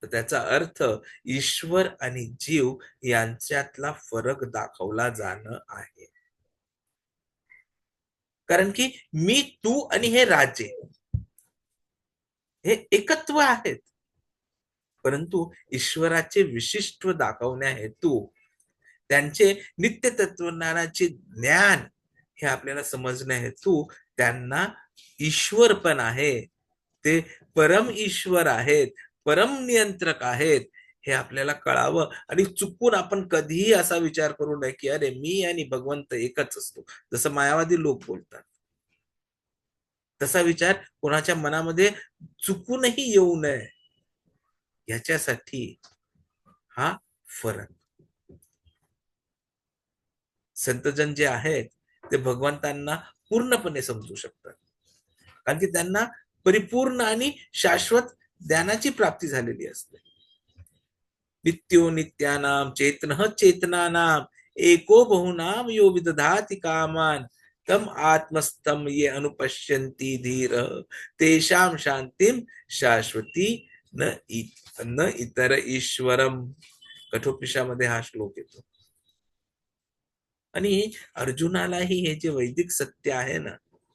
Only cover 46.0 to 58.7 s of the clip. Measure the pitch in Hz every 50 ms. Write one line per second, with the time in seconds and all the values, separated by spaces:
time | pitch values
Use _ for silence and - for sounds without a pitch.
46 | _ _ _ _ _ _ _ _ _ _ _ _ _ _ - 123 135 165 190 -
47 | _ _ _ _ _ - - - - 110 107 104 104 - _ _ _ _ _ _
48 | _ _ _ _ _ _ - - _ _ _ _ _ _ _ _ _ _ _ _
49 | _ _ _ _ _ _ _ _ _ _ _ _ _ _ _ _ _ _ _ _
50 | _ _ _ _ _ _ _ _ _ _ - - - 131 120 123 - 147 139 147
51 | 151 151 143 147 147 139 123 117 120 156 156 131 - - _ _ _ _ _ _
52 | - - 143 135 131 131 123 123 135 143 147 143 - 143 143 143 143 147 160 165
53 | - - _ _ _ - 208 233 247 254 247 233 - 170 147 135 127 - 117 110
54 | 104 - 98 - - - _ _ - - - _ _ _ _ _ _ _ _ _
55 | _ _ _ _ _ _ - _ - - 147 160 196 170 170 170 170 180 190 208
56 | 233 233 - - _ _ _ _ - 190 190 214 196 175 233 247 262 262 254 247
57 | 233 214 220 226 262 294 294 - - _ - - - 175 170 175 - - 226 247
58 | 240 - - _ _ _ _ - 170 151 156 160 175 196